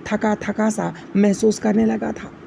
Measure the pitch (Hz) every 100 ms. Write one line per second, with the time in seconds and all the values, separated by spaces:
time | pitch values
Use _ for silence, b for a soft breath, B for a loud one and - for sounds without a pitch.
0 | - 214 214 208 - 202 220 214 170 165
1 | B 196 202 185 220 208 214 208 220 220
2 | 220 214 - -